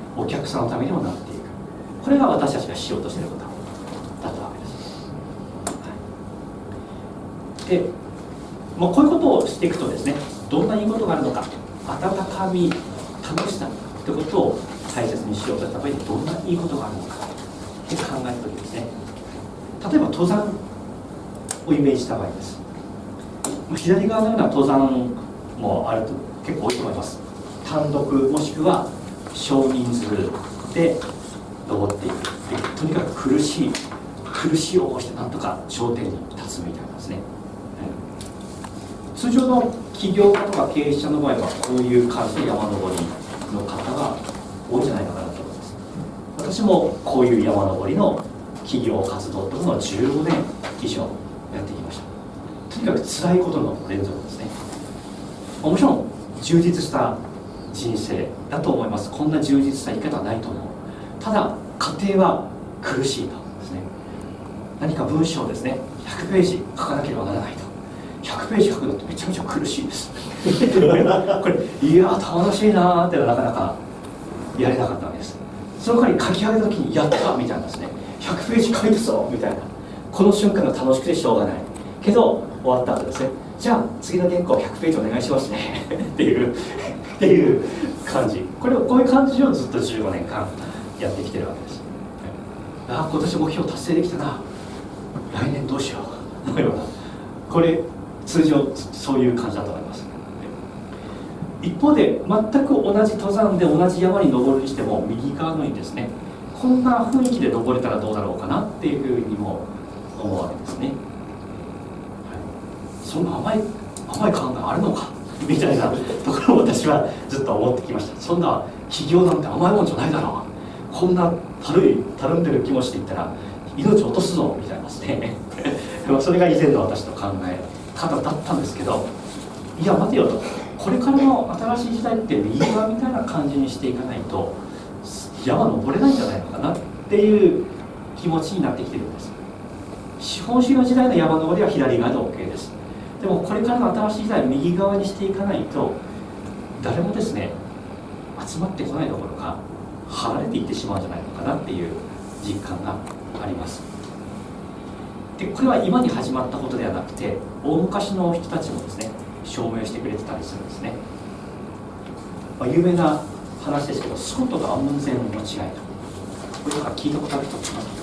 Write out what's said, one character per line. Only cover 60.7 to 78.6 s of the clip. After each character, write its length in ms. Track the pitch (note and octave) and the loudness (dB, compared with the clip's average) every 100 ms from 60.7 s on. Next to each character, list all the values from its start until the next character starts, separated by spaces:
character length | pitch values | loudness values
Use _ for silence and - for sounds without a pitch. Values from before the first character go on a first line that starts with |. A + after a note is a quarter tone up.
| - - - - - | -10 -12 -12 -12 -6
た 100 | A3 | 0
だ、 240 | G#3 - - - - | 2 2 -2 -8 -4
家 360 | - E3 G3 | -4 0 2
庭 120 | F#3+ F3+ | 6 6
は 220 | - - - - - | 4 -2 -10 -12 -10
苦 220 | - C3 | -4 0
し 200 | C#3 - | 0 0
い 40 | - | -4
と 80 | - - - | -8 -12 -12
で 60 | - | -10
す 60 | |
ね。 80 | - - - - - - - - - - - | -8 -8 -12 -12 -12 -12 -12 -12 -12 -12 -6
何 140 | D#3 | -4
か 100 | - | -2
文 200 | B2 D#3+ | 0 2
章 200 | E3 - | 2 0
を 40 | - | -4
で 60 | |
す 80 | - | -4
ね、 160 | B2+ C3 - - - | -4 -4 -6 -10 -10
百 200 | - F#3 | -8 0
ペ 20 | F#3+ | 4
ー 20 | |
ジ 200 | F3 - - - | 4 4 -4 -4
書 80 | |
か 120 | - C#3 | -2 -2
な 60 | |
け 80 | - | -2
れ 40 | A#2+ | -2
ば 80 | |
な 100 | - | -2
ら 60 | G2+ | -2
な 100 | - | -4
い 20 | |
と。 140 | - - - - - - - | -8 -10 -12 -12 -12 -12 -10
百 260 | - - - | -8 -6 0
ペ 60 | G#3+ | 6
ー 40 | |
ジ 80 | - | 6
書 60 | - | 4
く 100 | - | -2
の 80 | |
っ 20 | - | -4
て 80 | |
め 100 | - | -6
ち 100 | - | -6
ゃ 40 | - | -4
め 60 | |
ち 60 | F#3 | -4
ゃ 40 | |
苦 200 | - - | -2 -2
し 180 | - - | -2 -2
い 40 | - | -4
で 60 | |
す。 180 | - - | -6 -8
<laughs> 340 | - - - | -10 -10 -2
こ 1040 | - - A#3 F#3+ D3 - F3+ F#3+ F#3+ F#3+ F#3 | 2 4 6 8 8 8 6 4 4 2 2
れ、 400 | - - - D3 | 2 0 0 6
い 80 | E3 | 8
や、 80 | |
楽 480 | - G3 - E3 G3+ | 8 4 0 2 2
し 180 | G3 G#3+ | 4 6
い 20 | |
な 320 | F#3 F3 F3 | 6 6 6
ー 40 | F3 | 4
っ 20 | |
て 60 | E3 | 4
の 80 | A#2+ | 4
は 20 | |
な 80 | A#2+ | 2
か 60 | |
な 100 | A#2 | 2
か 220 | A2+ - - - - - - - - - - | 0 -2 -4 -10 -12 -12 -12 -10 -10 -8 0
や 120 | B2+ | 2
れ 60 | C3 | 4
な 100 | - | 0
か 80 | |
っ 40 | - | -2
た 80 | - | -6
わ 60 | |
け 60 | - | -8
で 60 | |
す。 120 | - - - - - - | -10 -10 -12 -12 -12 -6
そ 140 | - | 4
の 60 | A#3+ | 6
代 120 | B3 | 6
わ 60 | F3+ | 6
り 60 | |
書 80 | - | 2
き 120 | F#3 | 2
上 80 | G#3+ | 4
げ 60 | A3 | 4
た 60 | - | 4
時 60 | - | 2
に、 180 | - D#3 | 0 2
「や 80 | |
っ 40 | D3+ | 4
た！」 260 | - - B2 | 4 2 0
み 80 | |
た 100 | A#2 | 0
い 40 | - | -2
な 40 | |
で 40 | - | -4
す 100 | - | -8
ね。 100 | - - - - | -8 -8 -10 -10
「百 220 | - F3+ | -4 -4
ペ 100 | - | 2
ー 60 | A3+ | 4